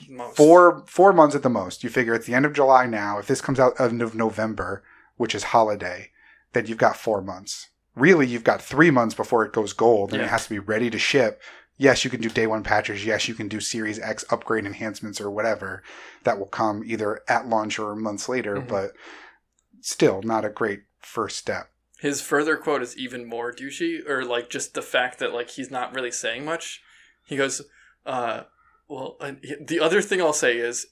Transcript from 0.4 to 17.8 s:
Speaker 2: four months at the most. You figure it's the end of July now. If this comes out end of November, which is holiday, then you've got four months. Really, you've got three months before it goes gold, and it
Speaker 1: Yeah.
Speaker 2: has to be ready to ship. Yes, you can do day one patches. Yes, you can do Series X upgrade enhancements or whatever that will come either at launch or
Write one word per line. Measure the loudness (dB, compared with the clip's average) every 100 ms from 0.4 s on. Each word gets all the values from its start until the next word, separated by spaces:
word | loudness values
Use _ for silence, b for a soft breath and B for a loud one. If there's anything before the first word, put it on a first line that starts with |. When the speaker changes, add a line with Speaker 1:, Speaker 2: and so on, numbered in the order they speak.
| 12 12 10 6 -4
Speaker 2:
four | 6 8
months | 8 6
at | 4
the | 0
most. | 0 -4 -8
You | -4
figure | -2 0
it's | 0 0
the |
end | 0
of | 0
July | 2 6 6 6
now. | -2 -4 -6
If | -4
this | -4
comes | -2 2
out | 2 4
end | 0 0
of | -4
November, | -2 -2 -2 -6 -6 -8 -10 b b b -6
which | -4
is | -4
holiday, | 2 4 4 0 -6 -10 -14 b b b b
then | -4 -4
you've | 2
got | 2 2
four | -4 -4
months. | -4 -12 -12 -14 -16 _ _
Really, | 2 4 6 4
you've | 2
got | 0 0
three | -2 4 4
months | 6 2
before | -2 -2 0
it | 0
goes | -2 -4
gold, | 2 4 4 0
and | -4
it |
Speaker 1:
Yeah. | -2
Speaker 2:
has | -2
to | -4
be | -8
ready | -4 -2 -2
to | -2
ship. | 0 2 2 -2 B B B 0
Yes, | 2 2
you | -2
can | -4
do | -4
day | -2 -2
one | -2
patches. | 0 0 0 -6 -4
Yes, | -4 -4
you |
can | -6 -8
do | -6
Series | -6 -6 -6 -6
X | -8 -8 -4
upgrade | -6 -2 -4 -4
enhancements | -8 -10 -10 -12 -8
or | -6
whatever | -4 -2 -4 -6 -12 B B B B
that | -2 -2
will | -6
come | -2 -2 -2 -6
either | -4 -4 -4 -2
at | -2 0
launch | -2 -2
or | -6